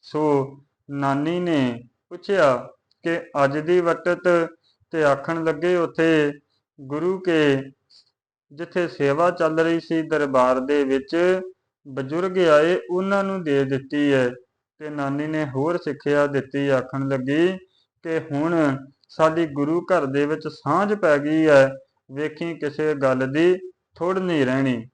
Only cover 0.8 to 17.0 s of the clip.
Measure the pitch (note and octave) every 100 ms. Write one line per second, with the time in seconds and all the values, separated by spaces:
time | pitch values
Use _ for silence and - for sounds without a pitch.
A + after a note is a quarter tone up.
0.8 | _ C#3+ C#3 C#3 D3+ F3 F3 D#3 B2+ A#2
1.8 | - _ _ F3 - G3 D3 B2 - _
2.8 | _ _ E3+ E3+ - D3 C#3 D3+ D3+ F3+
3.8 | E3+ E3 F3 E3+ F3 F3 E3 - _ _
4.8 | _ E3 D3+ C#3 C#3 E3 D#3+ D#3 F3 F3+
5.8 | D#3+ C3 E3 D#3+ D3 D3 _ _ _ _
6.8 | C3+ D3 F3 F#3+ F#3 D#3+ D3+ C3+ C3+ _
7.8 | _ - _ _ _ _ _ C#3+ E3+ F3+
8.8 | E3+ - C#3 C#3+ F3 F3 D#3+ D#3+ E3 E3
9.8 | - E3 D#3 D3+ C#3+ C3 B2+ C3 C3 D3
10.8 | C3+ C3+ C3 E3 F3 F#3 F#3 - _ _
11.8 | C#3+ C3 C3+ D#3+ F#3 F#3 F3 D3 D#3+ F3+
12.8 | - F3+ F#3+ G3 G3 F#3+ E3 C#3 C3+ C3+
13.8 | C3+ D3 C#3+ C#3 B2 B2 _ _ _ _
14.8 | D3+ D3 C#3 C#3+ D3+ D#3 D3+ B2+ D3 E3+
15.8 | D#3+ C3+ - D3 C#3+ C#3 C3+ C#3+ C#3 C3+
16.8 | B2+ C3+